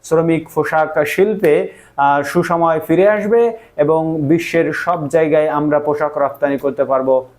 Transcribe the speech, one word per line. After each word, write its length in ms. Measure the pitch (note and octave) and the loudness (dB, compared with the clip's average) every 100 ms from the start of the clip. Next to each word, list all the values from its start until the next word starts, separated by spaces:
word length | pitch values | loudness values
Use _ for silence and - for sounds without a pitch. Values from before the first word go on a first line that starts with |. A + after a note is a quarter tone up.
শ্রমিক 400 | - D#3+ E3 D#3+ D#3+ | 0 0 2 -2 -2
পোশাক 500 | - D3 D#3+ D#3 D#3 D3 | -4 -2 0 0 -2 -2
শিল্পে, 480 | - G#3 G3+ D#3+ D#3 - - - - | 0 0 2 2 2 0 -10 -14 -2
আহ, 260 | C#3+ C#3+ | 0 0
সুসময় 580 | C#3+ F3 E3+ E3+ E3 D#3 | 0 -2 0 0 0 0
ফিরে 260 | D#3 E3 G3 | 0 2 4
আসবে 320 | G#3+ G3+ A#3 A#3 A3 - - | 2 2 2 2 -2 -14 -2
এবং 240 | D3 D#3+ D#3+ D#3+ | 0 2 0 -2
বিশ্বের 520 | C#3+ E3 - E3 D3+ | 0 0 0 -2 -2
সব 260 | D3+ - F3 D3 | -2 -4 -4 -2
জায়গায় 400 | E3 D#3+ D3+ D3+ | 0 2 2 0
আমরা 300 | D3 D3+ D3 | 0 0 0
পোশাক 320 | D3 D3 D3+ D3 | 0 -2 -2 -2
রপ্তানি 380 | C#3 - C#3+ C#3 | -4 -2 -4 -2
করতে 260 | C#3 C3 | -4 -2
পারবো 300 | B2+ C3 C3 C3 B2+ | -2 0 2 0 -2